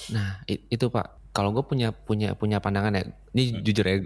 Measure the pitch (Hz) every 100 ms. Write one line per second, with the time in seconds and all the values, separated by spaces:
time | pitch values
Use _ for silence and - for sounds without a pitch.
0 | - 113 98 98 - - - 117 120 117
1 | - - - - 101 110 139 135 113 -
2 | - 107 104 98 107 104 104 98 104 98
3 | - - - 123 127 110 104 104 92 98